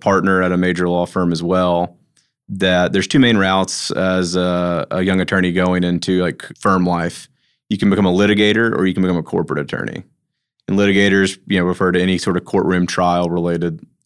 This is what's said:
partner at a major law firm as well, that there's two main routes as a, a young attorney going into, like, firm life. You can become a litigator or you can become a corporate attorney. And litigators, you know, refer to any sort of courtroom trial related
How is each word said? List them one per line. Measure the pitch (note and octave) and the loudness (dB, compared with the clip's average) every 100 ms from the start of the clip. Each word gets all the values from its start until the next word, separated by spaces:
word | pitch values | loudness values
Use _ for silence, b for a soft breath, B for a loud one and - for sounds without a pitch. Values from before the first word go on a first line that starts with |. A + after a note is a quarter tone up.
partner | G#2+ F#2+ F#2+ F#2 | 0 2 2 2
at | F2+ | 2
a | F2+ | 0
major | F#2 F2 F2 | 0 0 0
law | F2 F2 | -2 -2
firm | F#2+ F2 | -2 -2
as | E2 | -2
well, | E2+ F#2 F2+ F2 F2 - _ _ _ _ - | 0 0 2 0 -2 -8 _ _ _ _ -12
that | G2 F#2+ F2+ F2 | -2 0 2 2
there's | F#2+ - | 0 0
two | D3 | 2
main | A#2+ G#2+ | 4 4
routes | F#2+ F#2+ F2+ - - | 2 0 0 -6 -6
as | - F#2 F#2 F2 | -4 -2 0 0
a, | F2+ F2+ F2 F2 E2+ - | 0 0 0 -2 -2 -4
a | F#2 | -2
young | F#2 F#2+ | 0 0
attorney | E2+ G2 F#2 | 0 0 0
going | F2+ F2+ F2+ | 0 0 0
into, | F2+ E2+ F#2+ F#2 | 0 -2 0 0
like, | F2 - - - | 0 -4 -14 -4
firm | G#2 F#2+ | 0 2
life. | F2+ E2+ E2+ - - _ _ _ - | 0 -2 -4 -8 -18 _ _ _ -8
You | G2+ | -2
can | G2+ | 0
become | F#2+ | 2
a | F#2+ | 2
litigator | F2+ G#2 G#2 G#2 A2 A#2 | 4 2 4 2 2 0
or | - | 0
you | F#2+ | 0
can | F2+ | 0
become | F#2 E2+ | 0 -2
a | |
corporate | D#2+ F2 E2 D2 | -2 -4 -2 -4
attorney. | C#2+ - A1+ - - _ _ _ _ _ - | -6 -8 -8 -10 -14 _ _ _ _ _ -2
And | G2 | 2
litigators, | G2+ G2 G2+ G2 F#2+ - - | 2 4 4 4 2 -4 -4
you | F#2+ | 0
know, | |
refer | F2+ F2 F#2 | 0 0 0
to | F2+ | 0
any | F#2 F2+ | 0 0
sort | G2 F2 | -2 -4
of | |
courtroom | - G2 F2 F2+ F2 | -2 -2 0 0 0
trial | - F2 F2 F2 | 0 0 0 0
related | F2 E2+ E2+ E2+ D#2+ - _ | -2 -2 -2 -4 -6 -14 _